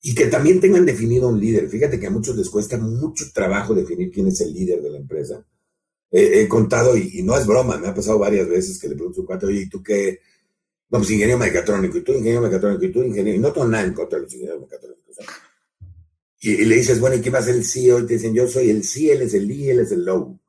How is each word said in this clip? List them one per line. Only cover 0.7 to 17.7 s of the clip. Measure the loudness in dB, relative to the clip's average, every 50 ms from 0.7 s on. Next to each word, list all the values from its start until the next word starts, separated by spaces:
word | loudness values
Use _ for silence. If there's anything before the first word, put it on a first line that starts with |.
| 6 6 4
definido | 4 2 0 0 0 2 2 2 2
un | 0 0
líder. | 0 2 2 2 0 -2
Fíjate | -2 -2 0 0 0 -2
que | -4 -4
a |
muchos | -4 -4 -4 -4 -4
les | -4 -4 -2
cuesta | -2 -4 -4 -2 -4 -4
mucho | -4 -4 -4 -4 -6 -6 -6 -8 -12 -8 -6
trabajo | -4 -2 -2 -2 -2 -2 0 0
definir | 0 0 -2 -4 -6 -6 -6
quién | -4 -2 -2 0
es | 0 0
el | -2 -4 -4
líder | -6 -4 -2 -2 -2
de | -4 -6
la | -10 -10
empresa. | -14 -10 -8 -8 -8 -8 -10 -14 -14 _ _ _ _ _ _ _ _ _ _ _ _ _
Eh, | 4 4 6 6 6 4
he | 4 4
contado, | 4 2 2 2 2 2 4 4 4 4
y, | 0 -2 -6 -4
y | -2
no | 0 0 0
es | 2
broma, | 2 2 2 2 0 -2 -4
me | -4 -6
ha | -6
pasado | -4 -2 0 0 2
varias | 2 2 2 0 0 2
veces | 0 0 0 -2 -8 -10
que | -8 -8
le | -8
pregunto | -8 -8 -10 -8 -10
a |
un | -10 -8
cuate, | -8 -6 -4
"Oye, | -4 -4 -4
¿y | -6 -8
tú | -12 -14 -6
qué?". | -2 -2 0 0 -2 -4 -6 _ _ _ _ _ _ _ _ _ _ _ _ _ _
"No, | -2 -2
pues | 0 2
ingeniero | 2 2 2 2 2 2
mecatrónico, | 0 0 0 -2 0 0 0 0 0 -2 -2 -4
y |
tú | -2 0 -2
ingeniero | 0 2 0 0 2
mecatrónico, | 0 0 0 0 0 0 0 0 -2
y | -2
tú | 0 0 -2
ingeniero", | -2 -2 -2 -2 0 0 0
y |
no | 0 0
tengo | 0 0 0 0
nada | 0 0 -2
en | -2 -4
contra | -4 -6 -6 -6 -6
de | -6
los | -8 -12
ingenieros | -14 -12 -10 -10 -12
mecatrónicos, | -12 -16 -20 -20 -20 -20 -20 _ _ _ _ -20
¿eh? | -20 -18 -20 -20 _ _ _ _ _ _ _ _ -20 -20 -20 -20 -20 _ _ _ _ _ _ _
Y, | -4 -2 0
y | 2 4
le | 4 4
dices, | 4 4 4 2 2
"Bueno, | 2 2 2 0
¿y |
quién | -2 0 -2
va | -2
a | 0
ser | 0 0
el | 0 0
C | -2